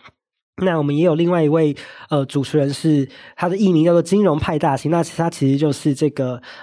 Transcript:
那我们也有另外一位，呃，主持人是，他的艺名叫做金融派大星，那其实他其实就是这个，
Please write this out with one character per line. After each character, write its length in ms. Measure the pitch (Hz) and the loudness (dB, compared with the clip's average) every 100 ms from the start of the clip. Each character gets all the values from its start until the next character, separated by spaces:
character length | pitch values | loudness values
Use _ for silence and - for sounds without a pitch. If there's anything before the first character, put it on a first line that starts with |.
| - _ _ _ _ - | -20 _ _ _ _ -4
那 160 | 185 165 | -2 0
我 60 | |
们 120 | 143 147 | 0 2
也 80 | |
有 120 | 175 156 | 2 2
另 160 | 170 | 2
外 100 | 175 | 2
一 60 | 151 | 2
位， 260 | 160 156 139 - - - | 2 0 -2 -12 -18 -4
呃， 140 | 147 135 | -4 -2
主 180 | 147 | -4
持 120 | 127 151 | -2 0
人 160 | 139 | 0
是， 360 | 139 160 147 135 - - | -2 0 0 -2 -8 -18
他 140 | - 180 | -6 -4
的 80 | 190 | 0
艺 160 | 202 | 2
名 120 | 165 | 4
叫 60 | 170 | 4
做 100 | 170 | 2
金 220 | 165 202 | 2 2
融 160 | 196 151 | 2 0
派 180 | - 156 | -2 -2
大 200 | 160 135 | 0 0
星， 120 | 147 | 0
那 140 | 170 | -2
其 80 | 160 | -2
实 60 | - | -4
他 100 | 170 | -4
其 220 | - 135 | 0 0
实 80 | 139 | 2
就 140 | 156 | 0
是 200 | 135 156 | 0 -2
这 160 | 131 151 | 0 -2
个， 300 | - 127 123 - - | -2 -6 -6 -14 -20